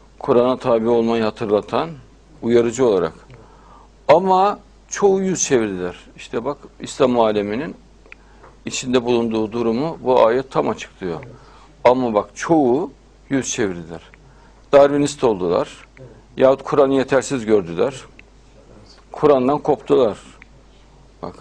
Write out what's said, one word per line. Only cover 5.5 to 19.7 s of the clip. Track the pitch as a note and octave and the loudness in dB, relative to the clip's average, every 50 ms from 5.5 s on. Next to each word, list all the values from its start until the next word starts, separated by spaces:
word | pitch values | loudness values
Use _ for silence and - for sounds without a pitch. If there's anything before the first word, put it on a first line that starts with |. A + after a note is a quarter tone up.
| C#3 A#2+ A2 G#2 F#2+ F2+ F2+ F2+ F2+ - - - - | 0 0 0 0 -4 -6 -8 -8 -10 -12 -20 -20 -20
İşte | - - - - A#2+ A2+ | -20 -16 -8 -8 -6 -6
bak | C3+ C#3+ - - - - - | -6 -10 -10 -14 -20 -20 -16
İslam | - B2 - - C#3 B2+ B2 A#2+ | -16 -10 -2 0 0 2 4 4
aleminin | A2+ A2 G#2 G#2 G2+ G2+ G#2 B2 D#3 F#3 - - - - _ _ - - - _ _ - - - - - - - - | 2 2 2 0 -2 -4 -4 -6 -8 -10 -12 -16 -20 -20 _ _ -20 -20 -20 _ _ -20 -20 -20 -20 -20 -20 -14 -14
içinde | A#2 - - - C3 B2 B2+ A#2 | -10 -10 -8 -4 0 0 0 2
bulunduğu | A#2+ B2 A#2 A#2 A2+ A2 A2 A2 G#2 | 2 0 0 0 -2 -2 -4 -4 -4
durumu | G#2+ A#2+ A#2 A2+ A2+ A#2+ D3 E3 D#3+ - | -4 -4 -4 -2 -2 -2 -4 -6 -8 -6
bu | A#2+ B2 B2+ A#2+ A#2 | -2 0 4 4 4
ayet | A2 A#2 - C3 - | 4 2 0 -4 -4
tam | - D#3+ D3 B2+ | -4 -4 -4 -4
açıklıyor. | G#2+ - - - - - F#2+ F2 E2 D#2 - - - - - - - - - - - - - | -4 -8 -10 -18 -16 -12 -10 -10 -10 -10 -12 -16 -20 -20 -20 -20 -20 -20 -20 -20 -8 0 2
Ama | A#2+ B2+ C3 B2+ A#2+ G#2+ | 2 2 2 0 -2 -2
bak | G#2 G2 - - | -2 -2 -4 -10
çoğu | - - - E3+ D#3+ C#3 A#2+ B2 D3 F#3+ C#4+ - _ _ _ _ _ - - | -10 -2 0 0 2 2 2 0 0 -2 -6 -12 _ _ _ _ _ -10 -6
yüz | C#3 C3+ A#2+ - | -6 -4 -4 -6
çevirdiler. | - - A#2 F#2+ F2+ F2 E2 D#2+ E2+ D#2+ - - - - - - - - - - - - - - | -6 -4 -4 -4 -6 -8 -14 -16 -16 -18 -18 -20 -20 -20 -20 -20 -20 -20 -20 -20 -20 -18 -4 4
Darwinist | - C#3+ C#3 C#3+ C#3+ C#3+ D3 C#3 - - - | 6 6 6 6 4 0 -2 -2 -2 0 0
oldular. | A#2+ G#2+ F#2 F#2 E2+ F2 - D3+ - - - - - _ - C3 B2 - - - - - | 0 0 0 0 0 0 0 -2 -4 -10 -20 -20 -20 _ -20 -20 -20 -20 -20 -20 -12 -2
Yahut | - B2+ C3 C3+ C3+ | 2 4 4 4 2
Kur'an'ı | - - D#3 C#3+ C#3 C3+ C3+ | -2 -2 2 2 2 4 2
yetersiz | C3+ B2 B2+ C#3+ C3 A#2 - C#3+ B2+ A2 | 0 0 0 0 0 0 -2 -6 -4 0
gördüler. | G#2+ A2 G#2 F2+ E2 E2+ E2+ A2+ C3+ C3+ C3 - - - - - _ _ _ _ - - - - - - - - - - - - _ | 2 2 2 2 0 -4 -2 -2 -2 -4 -8 -18 -20 -20 -20 -20 _ _ _ _ -20 -20 -20 -20 -20 -20 -20 -20 -20 -20 -20 -20 _
Kur'an'dan | - - - D3 C#3+ C3 B2 B2+ D3 D3 | -8 0 2 4 4 4 2 0 -2 -2
koptular. | - - | 0 -2